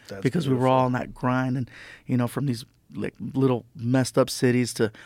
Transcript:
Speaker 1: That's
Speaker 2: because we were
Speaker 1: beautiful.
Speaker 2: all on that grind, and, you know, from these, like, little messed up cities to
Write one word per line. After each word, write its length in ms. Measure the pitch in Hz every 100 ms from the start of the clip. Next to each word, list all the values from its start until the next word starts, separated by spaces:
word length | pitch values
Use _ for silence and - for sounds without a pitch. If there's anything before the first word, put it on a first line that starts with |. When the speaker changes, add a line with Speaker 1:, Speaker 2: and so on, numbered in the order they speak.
| -
Speaker 1:
That's 120 | 98
Speaker 2:
because 240 | 127 - 135
we 60 |
were 60 | 127
Speaker 1:
beautiful. 140 | 131 131
Speaker 2:
all 40 |
on 80 | 127
that 220 | 123 -
grind, 420 | - 127 127 131 131
and, 140 | 120 - - -
you 140 | - 123
know, 100 | 120
from 160 | 131
these, 220 | 139 117 - _ _
like, 180 | - - - -
little 320 | 135 131 120 - -
messed 400 | 117 131 123 135
up 140 | 123
cities 420 | - 127 123 117
to 160 | - 107 -